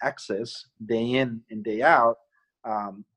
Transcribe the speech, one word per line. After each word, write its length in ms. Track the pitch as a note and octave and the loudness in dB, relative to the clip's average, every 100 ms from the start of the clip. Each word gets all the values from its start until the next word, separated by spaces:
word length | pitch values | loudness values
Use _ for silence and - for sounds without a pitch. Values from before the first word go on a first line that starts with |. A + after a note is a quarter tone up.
excess, 680 | C3 - - G2+ A#2+ - - - G#2+ | -6 -6 -6 -6 -6 -10 -18 -14 -2
day 260 | A2+ A#2 | 0 2
in 300 | B2+ C3 A2+ - | 0 0 -4 -10
and 120 | G#2+ | -10
day 180 | G#2+ G#2+ | -4 2
out, 340 | D3 D3+ A#2 A#2 _ _ _ _ A2+ | 4 6 6 2 _ _ _ _ -6
um, 400 | G#2+ G2+ G2 G#2 | -6 -6 -12 -20